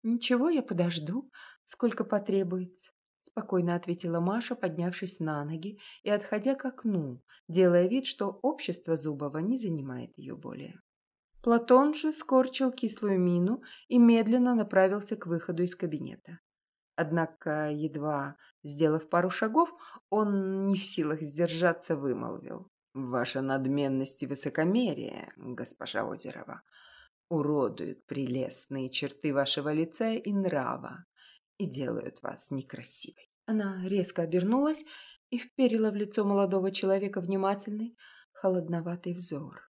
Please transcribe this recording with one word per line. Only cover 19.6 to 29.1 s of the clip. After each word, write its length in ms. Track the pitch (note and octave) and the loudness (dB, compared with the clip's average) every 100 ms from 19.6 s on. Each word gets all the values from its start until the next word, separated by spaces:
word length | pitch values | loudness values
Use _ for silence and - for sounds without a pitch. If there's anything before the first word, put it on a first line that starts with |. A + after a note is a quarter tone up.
| E4+ - - - _ | 2 -2 -20 -20 _
он, 580 | G#3+ G#3+ G3 F#3+ F#3+ G3 | 0 2 2 0 0 2
не 100 | G3 | 2
в 80 | |
силах 360 | - - D3+ D#3 | 0 0 -2 -2
сдержаться, 760 | D#3 C#3+ E3+ D#3+ F3 E3 - D#3 | -4 0 0 4 2 2 -2 -2
вымолвил: 760 | C#3 A#2 A#2 - - - F#3 _ _ | 0 -2 -4 -8 -10 -14 -14 _ _
"Ваша 480 | C3+ B2+ B2 A#2+ C3+ | -10 -2 -2 -2 -2
надменность 800 | C3+ C3+ C3 C#3+ C#3 C3+ C3+ - | -2 0 0 0 0 0 -2 -4
и 40 | B2+ | -4
высокомерие, 1040 | C#3 D3 D3 E3 A3 A#3+ D3 A2+ - - - | -2 -2 2 2 2 0 -4 -8 -10 -16 -14
госпожа 680 | B2 A#2+ A#2+ - - - G#2+ | -12 -8 -10 -8 -6 -4 -4
Озерова, 540 | - - - - - _ - - - - _ _ | -6 -10 -12 -14 -16 _ -20 -20 -20 -20 _ _
уродуют 800 | E3 C#3+ D3 A#2 F2+ E2 - _ | 0 2 2 0 -2 -8 -8 _
прелестные 840 | C#3+ B2+ B2+ C3 - - C#3 B2+ | -4 -2 -2 -4 -6 -6 -6 -4
черты 440 | - C#3+ | -4 -6